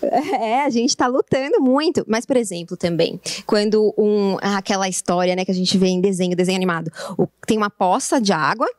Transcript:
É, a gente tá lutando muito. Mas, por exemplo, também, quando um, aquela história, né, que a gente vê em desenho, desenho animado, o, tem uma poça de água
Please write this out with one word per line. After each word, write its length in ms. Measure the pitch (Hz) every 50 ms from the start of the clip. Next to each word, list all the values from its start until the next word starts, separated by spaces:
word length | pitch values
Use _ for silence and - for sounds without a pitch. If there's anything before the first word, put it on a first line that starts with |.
| -
É, 600 | - - 240 302 381 392 208 226 214 226 269 294
a 80 | 277
gente 260 | 233 233 233 277 -
tá 100 | - 262
lutando 540 | 247 247 294 - - - 269 262 285 370 440
muito. 440 | 277 254 254 285 311 330 311 - -
Mas, 180 | - 220 226 240
por 120 | - 277
exemplo, 400 | 254 233 196 180 170 170 - 185
também, 440 | - - 175 170 156 170 - - 180 - - - - -
quando 480 | - 226 208 208 214 208 214 214 208 -
um, 400 | - 214 208 208 208 202 196 190 -
aquela 480 | - 196 202 196 190 - 208 190 196 190
história, 480 | 185 - - - 175 175 180 180 180
né, 80 | 185 185
que 60 | -
a 40 | 190
gente 220 | 185 180 180 -
vê 120 | 190 190 185
em 120 | 185 180
desenho, 340 | 180 202 190 175 185 180 180
desenho 220 | 175 185 180 185
animado, 340 | 190 185 185 170 160 165 160 - - - - 196 -
o, 80 | 185 - _ _ -
tem 100 | - 226
uma 140 | 214 208 208
poça 500 | - - 196 180 185 254 - - 330 285
de 120 | 220 196 185
água 340 | 156 151 143 185 226 294 392 480